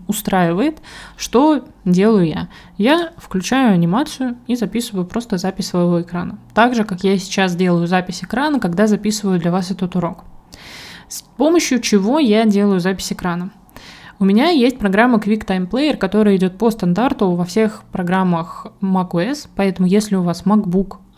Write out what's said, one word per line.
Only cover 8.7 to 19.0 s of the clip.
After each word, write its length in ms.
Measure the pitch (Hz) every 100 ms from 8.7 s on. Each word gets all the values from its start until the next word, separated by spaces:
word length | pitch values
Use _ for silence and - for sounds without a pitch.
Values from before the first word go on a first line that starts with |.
| 170 214
записываю 540 | 202 214 214 196 180
для 100 | 170
вас 220 | 180 180
этот 240 | 185 180 185
урок. 280 | 165 180 - - - - - - - - -
С 140 | -
помощью 580 | - - 294 339 - 247
чего 400 | - 202 196 202
я 240 | 247 214
делаю 340 | 220 202 202 185
запись 340 | 185 190 -
экрана? 380 | - 180 170 185 - - - - - - -
У 40 |
меня 260 | 190 208 320
есть 280 | 320 240 247
программа 400 | 202 190 247 226
QuickTime 500 | 202 220 - 185 180
Player, 280 | 247 302 240
которая 400 | 185 208 214 190
идёт 220 | 185 185
по 120 | 226
стандарту 600 | 220 180 175 262 262 190
во 140 | 175
всех 380 | 175 220 220 - -
программах 760 | 185 175 190 185 170 170 - - -
mac 260 | 190 185